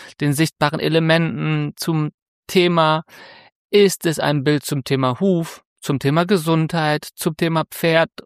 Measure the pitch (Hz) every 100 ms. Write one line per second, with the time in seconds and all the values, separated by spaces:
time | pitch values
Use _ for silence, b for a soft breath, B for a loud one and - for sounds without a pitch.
0 | B B 147 143 160 - 147 - 151 160
1 | 160 165 165 - 156 151 147 - - 160
2 | 151 - _ _ - 190 175 170 156 156
3 | - B B B B _ _ 202 196 -
4 | 170 147 147 147 139 151 - 147 - 135
5 | 131 123 190 170 160 - _ _ - 139
6 | 139 156 175 196 156 160 160 170 151 151
7 | - - 175 156 170 165 151 - 170 160
8 | 160 -